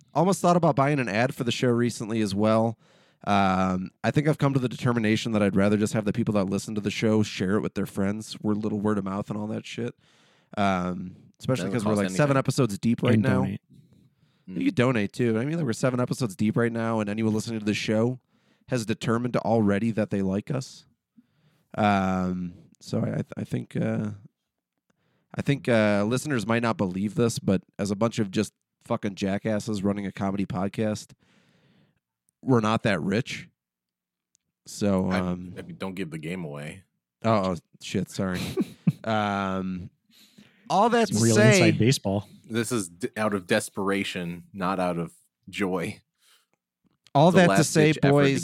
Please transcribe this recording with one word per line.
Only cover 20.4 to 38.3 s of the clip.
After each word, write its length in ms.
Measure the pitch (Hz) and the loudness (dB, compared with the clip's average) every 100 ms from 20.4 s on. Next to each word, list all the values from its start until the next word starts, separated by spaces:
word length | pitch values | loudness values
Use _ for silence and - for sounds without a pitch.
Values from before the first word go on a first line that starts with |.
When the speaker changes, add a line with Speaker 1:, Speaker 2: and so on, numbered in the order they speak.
| - | -4
Speaker 1:
us. 340 | 135 131 - _ _ _ _ _ _ _ _ _ - | -6 -6 -14 _ _ _ _ _ _ _ _ _ 0
Um, 760 | 104 101 95 92 92 90 90 87 - _ | 2 2 2 0 -2 -4 -8 -12 -20 _
so 200 | - 110 | -8 -4
I, 180 | 110 107 | -4 -4
I, 40 | - - | -6 -8
I 20 | |
think, 320 | - 123 117 - | -6 -6 -6 -4
uh, 360 | 113 113 107 104 107 _ _ _ _ _ _ _ _ _ _ - | -2 -2 -4 -8 -16 _ _ _ _ _ _ _ _ _ _ -6
I 40 | |
think, 260 | 123 139 - | -2 -2 2
uh, 380 | 113 107 101 104 | 4 4 2 2
listeners 380 | 127 151 131 104 | -2 -2 -2 0
might 140 | 113 | 0
not 160 | 117 104 | 0 0
believe 380 | 98 92 104 95 | -2 -2 -2 0
this, 240 | 117 - | 0 0
but 240 | - 95 - - | 0 0 -2 -8
as 140 | 98 | -4
a 40 | 101 | -2
bunch 240 | 113 113 | -2 0
of 120 | 101 | -2
just 220 | 107 101 - _ _ - | -2 -4 -6 _ _ -8
fucking 300 | 117 107 92 | -6 -6 -4
jackasses 680 | 98 98 110 107 101 107 | -4 -2 -2 -4 -4 -2
running 220 | 98 101 98 | -2 -2 -6
a 60 | |
comedy 340 | - 98 98 95 | -6 -4 -2 -4
podcast, 640 | 92 98 - 107 107 - - _ _ _ _ _ _ _ _ _ _ _ _ | -4 -4 -2 -4 -4 -10 -20 _ _ _ _ _ _ _ _ _ _ _ _
we're 200 | - 120 | 2 2
not 220 | 107 113 | 2 0
that 180 | 117 95 | 2 0
rich. 480 | 85 101 - - - _ _ _ _ _ _ _ _ _ _ _ - | 0 -2 -2 -10 -14 _ _ _ _ _ _ _ _ _ _ _ -18
So, 440 | - 101 95 92 | -4 0 2 2
Speaker 2:
I, 100 | 92 | 0
Speaker 1:
um, 360 | 90 90 90 95 | -2 -4 -8 -14
Speaker 2:
I 60 | |
mean, 120 | 87 85 | -16 -12
don't 180 | 95 92 | -10 -8
give 160 | 87 | -8
the 60 | 80 | -8
game 260 | 78 92 82 | -8 -8 -8
away. 380 | 73 76 95 - _ _ _ | -10 -12 -14 -20 _ _ _
Speaker 1:
oh, 280 | 110 110 95 | -2 0 0
oh, 20 | 85 - _ | -4 -8 _
shit, 280 | - 104 92 | -8 -6 -6
sorry. 280 | - 95 | -4 -4